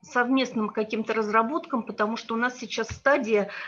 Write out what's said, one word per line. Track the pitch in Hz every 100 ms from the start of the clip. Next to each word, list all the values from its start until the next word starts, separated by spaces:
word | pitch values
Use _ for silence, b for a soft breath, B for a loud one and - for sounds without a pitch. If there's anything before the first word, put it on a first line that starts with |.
совместным | - 247 240 269 247 233 214
каким-то | - 214 226 220
разработкам, | 202 214 220 226 320 - 247
потому | 214 208 214 226
что | -
у | 226
нас | 247 -
сейчас | 220 - 220
стадия, | - 269 285 220 214 196 B